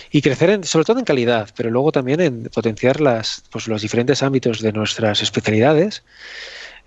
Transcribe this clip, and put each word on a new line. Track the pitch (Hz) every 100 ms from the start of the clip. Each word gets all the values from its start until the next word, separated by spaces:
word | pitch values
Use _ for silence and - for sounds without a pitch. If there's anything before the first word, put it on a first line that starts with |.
| -
Y | 147
crecer | 143 127 170
en, | 208
sobre | 165 160 156
todo | 247
en | 220
calidad, | 139 120 117 101 -
pero | 117
luego | 120 147
también | 147 127 156
en | 165 120 120
potenciar | - 113 104 123 143
las, | 143 113 107 - -
pues, | 113 113
los | 107
diferentes | 107 117 123 135
ámbitos | 135 135 120 107
de | 110
nuestras | 104 104 - 110 101
especialidades. | 107 117 107 110 127 156 202 - - - - - - - - -